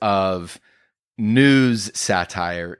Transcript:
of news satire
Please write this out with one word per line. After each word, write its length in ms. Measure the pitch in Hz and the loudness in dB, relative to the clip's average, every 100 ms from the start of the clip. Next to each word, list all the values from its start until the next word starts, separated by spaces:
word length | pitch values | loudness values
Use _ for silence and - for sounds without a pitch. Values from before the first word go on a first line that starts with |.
of 560 | 107 98 95 92 85 - _ _ _ _ _ - | -2 0 0 -2 -8 -16 _ _ _ _ _ -6
news 720 | 107 123 139 135 127 117 98 - | 0 4 6 6 4 0 -4 -8
satire 840 | - 95 87 92 87 87 85 | -4 -2 -4 -6 -6 -6 -10